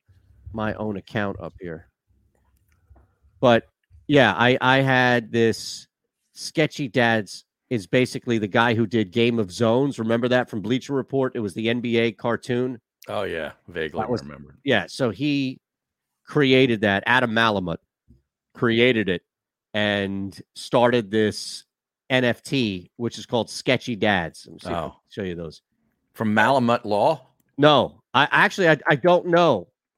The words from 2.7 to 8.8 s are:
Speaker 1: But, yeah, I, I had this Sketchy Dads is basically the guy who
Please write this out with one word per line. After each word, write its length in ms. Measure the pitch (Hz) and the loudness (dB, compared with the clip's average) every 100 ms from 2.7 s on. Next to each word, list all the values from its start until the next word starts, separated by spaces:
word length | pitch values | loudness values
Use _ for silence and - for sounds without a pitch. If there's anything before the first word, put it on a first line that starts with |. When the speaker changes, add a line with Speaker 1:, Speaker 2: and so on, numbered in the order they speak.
| _ _ - _ _ _ - | _ _ -20 _ _ _ 0
Speaker 1:
But, 280 | 127 117 - _ _ - - | 4 4 2 _ _ -14 0
yeah, 280 | 143 113 78 | 4 4 4
I, 220 | 120 127 | 2 2
I 180 | 127 135 | 2 2
had 540 | 135 127 127 123 110 | 2 2 2 2 0
this 560 | 117 113 - - - - _ _ _ _ | 0 0 0 -8 -16 -20 _ _ _ _
Sketchy 540 | - - - 151 - 135 | -16 -8 -2 -2 -2 -6
Dads 560 | 127 117 113 95 - - _ - | 0 2 2 -2 -12 -20 _ -8
is 160 | 120 87 | -6 -2
basically 520 | 131 127 127 - 113 | 0 0 -4 -2 -2
the 100 | 101 | 0
guy 260 | 120 117 | 2 2
who 120 | 113 | 2